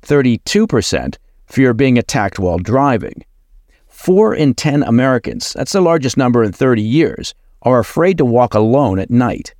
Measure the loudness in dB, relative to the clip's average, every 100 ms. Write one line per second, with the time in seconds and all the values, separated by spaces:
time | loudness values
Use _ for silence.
0 | 0 2 2 0 -2 -2 0 0 -2 -4
1 | -6 -10 _ _ _ 0 0 2 2 2
2 | 0 -4 -4 -2 -2 -2 -2 0 0 -2
3 | -4 -14 -20 _ _ -20 _ _ _ -12
4 | 0 2 2 2 0 0 -2 -2 0 2
5 | 2 0 -4 -10 -10 -10 -4 0 2 2
6 | 0 -2 0 2 0 0 0 0 0 0
7 | 0 -2 -12 -14 _ _ 0 0 0 0
8 | 0 2 0 2 2 2 2 2 0 -2
9 | 0 0 0 -4 -10 _